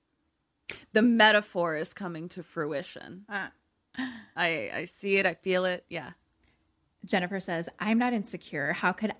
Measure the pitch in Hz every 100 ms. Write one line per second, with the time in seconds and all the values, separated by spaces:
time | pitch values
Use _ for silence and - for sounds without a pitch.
0 | _ _ _ _ _ _ - - - 220
1 | 240 233 214 208 208 180 170 151 165 -
2 | 190 160 175 185 165 175 147 147 180 -
3 | - 180 208 208 180 _ _ _ _ -
4 | 254 233 214 - 175 156 104 113 170 -
5 | 202 196 190 165 190 180 185 180 - 170
6 | 147 - _ _ _ _ _ _ _ _
7 | 190 196 180 196 185 170 170 - 214 226
8 | 247 233 196 175 - 151 143 165 180 185
9 | 214